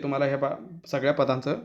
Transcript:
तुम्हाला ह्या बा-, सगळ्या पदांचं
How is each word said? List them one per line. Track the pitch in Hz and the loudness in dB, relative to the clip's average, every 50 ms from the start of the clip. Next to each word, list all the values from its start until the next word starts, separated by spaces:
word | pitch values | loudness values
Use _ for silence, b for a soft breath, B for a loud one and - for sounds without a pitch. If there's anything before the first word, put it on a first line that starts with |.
| - | 0
तुम्हाला | 139 139 139 143 | 0 0 2 2
ह्या | 135 139 | 2 2
बा-, | 139 139 135 - - - - 165 - - - | 0 0 -2 -2 -4 -10 -14 -18 -18 -10 -4
सगळ्या | - 135 131 143 - | -2 0 2 2 4
पदांचं | - 139 - 131 131 127 143 147 - | 4 4 2 2 0 0 -2 -4 -4